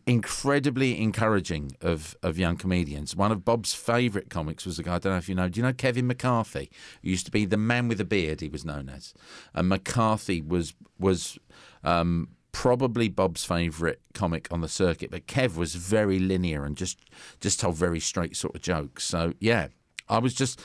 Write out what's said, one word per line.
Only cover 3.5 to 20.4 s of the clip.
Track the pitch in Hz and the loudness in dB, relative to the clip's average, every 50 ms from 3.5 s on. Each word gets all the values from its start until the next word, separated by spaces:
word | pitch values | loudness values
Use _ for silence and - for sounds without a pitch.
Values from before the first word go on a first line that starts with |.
| 117 117 95 - - | 0 0 0 -4 -6
favourite | - - - 117 123 123 117 98 101 - - | -4 -2 0 2 2 2 2 0 -2 -6 -6
comics | - 87 78 78 78 - - | -6 -4 -4 -4 -6 -6 -8
was | 95 78 | -8 -6
a | 85 80 | -6 -4
guy, | 90 87 | -2 -2
I | 90 | 0
don't | - 98 92 | 0 0 0
know | |
if | 90 80 - | 0 0 -2
you | 92 | 0
know, | 92 92 | 0 0
do | 90 87 113 | 0 0 0
you | 123 | 0
know | 131 | 0
Kevin | 127 - 135 127 117 127 123 | 0 0 0 0 0 2 0
McCarthy? | 123 120 - - 127 120 113 107 - - 69 69 - - - - - - - | 0 -2 0 0 0 2 2 0 -2 -6 -10 -10 -10 -14 -20 -20 -20 -16 -8
He | - 90 | -4 -2
used | 92 90 - | -2 -2 -2
to | - | -2
be | - 107 104 | 0 0 2
the | 90 107 | 2 2
man | 104 107 117 120 123 123 | 2 2 2 2 2 2
with | 117 110 95 | 0 0 0
the | 98 | 0
beard, | - 110 95 82 78 78 - | 0 2 2 2 0 -2 -4
he | 78 73 | -6 -8
was | 78 73 80 | -8 -8 -8
known | 80 73 71 67 67 | -6 -8 -8 -8 -10
as. | 67 65 - - - - - - - - - - - | -14 -16 -18 -20 -20 -20 -20 -20 -20 -20 -18 -8 -2
And | - 90 90 | 0 2 2
McCarthy | 95 92 - - - 120 110 110 110 104 - - 90 82 | 2 2 0 0 0 2 4 4 2 2 0 -2 -2 -2
was, | 73 78 90 87 82 - - - - - _ - | 0 0 0 0 0 -2 -6 -16 -20 -18 _ 0
was, | 92 95 92 85 - - - - _ _ - - - - - - - | 2 2 2 2 0 -6 -12 -14 _ _ -20 -20 -20 -20 -16 -6 0
um, | 78 87 85 85 87 85 85 - - - _ _ _ | 2 2 4 4 4 2 0 0 -4 -10 _ _ _
probably | - - - 127 123 123 135 120 107 120 113 | -6 0 2 2 4 4 2 2 2 2 2
Bob's | 101 - - 95 87 85 - - | 2 2 2 2 2 0 -2 -4
favourite | - 87 85 85 82 78 80 85 82 - - _ _ - | -2 0 0 0 0 0 0 0 0 -2 -2 _ _ -6
comic | - 95 85 82 80 - - | -2 -2 0 -2 -2 -4 -4
on | 87 85 | -4 -4
the | 82 | -4
circuit, | 76 - - 95 87 80 - - - | -2 0 2 2 2 2 0 -4 -8
but | 90 87 - | -10 -10 -8
Kev | - - 135 127 113 80 | -4 0 2 2 2 2
was | 82 87 76 80 | 0 -2 -2 -4
very | 87 90 92 107 110 107 98 95 95 | -6 -2 0 2 2 4 4 2 2
linear | 92 95 95 92 90 85 76 71 71 | 2 2 2 2 0 0 -2 -2 -4
and | 71 73 | -4 -6
just, | - 92 - - - _ _ - - - - - - | -6 -6 -6 -8 -10 _ _ -20 -20 -20 -20 -10 -4
just | - 101 - - | -2 -2 0 0
told | 110 90 85 | 0 0 0
very | 78 90 87 85 82 | 2 2 2 2 0
straight | - - - 90 85 - - | -2 -2 -2 -2 -2 -2 -4
sort | - - - - | -6 -6 -6 -8
of | 80 | -6
jokes. | - 90 87 76 73 69 - - - | -4 -2 -2 -2 -2 -6 -8 -8 -6
So, | - 90 82 82 85 - - | -2 -2 0 0 -2 -2 0
yeah, | 104 113 117 101 73 - - _ _ _ _ - - - | 2 2 2 2 0 -4 -8 _ _ _ _ -12 -4 -2
I | 104 | 0
was | 113 123 127 127 | 2 2 0 0
just | - | 0